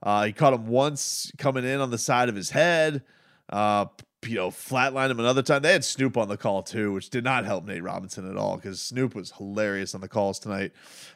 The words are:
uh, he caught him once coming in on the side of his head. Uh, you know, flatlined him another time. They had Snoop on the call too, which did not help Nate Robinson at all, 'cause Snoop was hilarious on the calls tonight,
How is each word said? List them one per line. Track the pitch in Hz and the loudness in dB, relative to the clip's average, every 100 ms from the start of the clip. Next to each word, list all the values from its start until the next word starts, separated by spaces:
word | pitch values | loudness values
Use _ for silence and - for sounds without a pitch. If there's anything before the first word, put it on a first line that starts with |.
uh, | 101 104 104 | 0 2 2
he | |
caught | - 147 | 4 4
him | 123 113 | 4 2
once | 123 147 139 - - - - | 2 2 0 -6 -6 -8 -4
coming | 143 131 | -2 0
in | 127 139 | 0 0
on | 131 | 0
the | 113 | -2
side | - 123 120 | 2 2 2
of | 101 | 0
his | 87 | 0
head. | 143 170 165 156 139 - _ _ _ - | 4 4 4 2 0 -8 _ _ _ -6
Uh, | 101 104 104 101 - - _ 117 | 0 2 2 0 -6 -20 _ -6
you | 104 | -4
know, | 92 | -4
flatlined | - - 131 135 135 135 | -6 -4 0 2 2 0
him | 117 | 2
another | 120 131 | 2 4
time. | 127 143 | 4 4
They | 151 | 4
had | 185 | 4
Snoop | - - 135 120 | 2 0 0 2
on | 104 | 0
the | 104 | -2
call | 107 98 | -2 -2
too, | - 117 104 | -4 -4 -2
which | 95 - | -2 -4
did | 123 | -4
not | 123 127 104 | 0 0 0
help | 95 101 | -4 -6
Nate | 92 | -8
Robinson | 90 92 95 - 92 | -6 -8 -8 -10 -8
at | 98 | -4
all, | 101 98 | -4 -4
'cause | 98 92 | -8 -10
Snoop | - 123 127 104 | -6 -2 -2 -4
was | 92 | -12
hilarious | - 98 101 107 98 95 95 | -12 -6 -2 -2 -2 -6 -8
on | |
the | 95 | -4
calls | 110 98 - | -2 0 -2
tonight, | 107 98 95 - - - - | -6 -6 -6 -8 -20 -20 -20